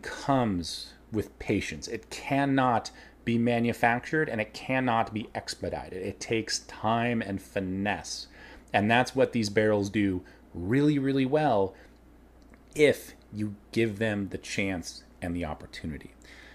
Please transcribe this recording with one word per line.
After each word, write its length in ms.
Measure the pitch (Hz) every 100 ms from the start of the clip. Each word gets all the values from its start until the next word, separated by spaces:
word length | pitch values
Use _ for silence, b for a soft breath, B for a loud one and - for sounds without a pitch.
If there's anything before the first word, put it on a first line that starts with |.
comes 880 | - - - 135 117 90 82 - - - -
with 260 | 107 - -
patience. 500 | - 101 - 76 -
It 220 | 117 -
cannot 800 | - - 139 139 135 127 110 - B B B
be 140 | 117 117
manufactured 920 | 117 117 120 113 120 120 - 156 156
and 120 | 110
it 120 | 107
cannot 600 | - - 131 127 113 110
be 160 | 110 -
expedited. 680 | 110 - - 90 78 80 92
It 180 | 98 -
takes 380 | - 113 107 -
time 640 | - - 107 117 120 117
and 180 | 101 98
finesse. 840 | - 101 92 95 101 87 - - - B B B B
And 160 | 110 104
that's 260 | 117 123 135
what 160 | 123
these 160 | 123 104
barrels 400 | 104 107 104 101
do 340 | 107 101 92 B B -
really, 460 | 87 90 135 151 147
really 280 | 135 135 131
well 480 | 151 151 107 95 B B B - - - - - - -
if 400 | - 143 - - - -
you 240 | 104 107 98 -
give 260 | 113 113 101
them 300 | 110 104 95
the 100 | -
chance 640 | - - 98 90 - - - -
and 120 | 87
the 120 | 87 80
opportunity. 680 | 76 - - 80 71 - - B B B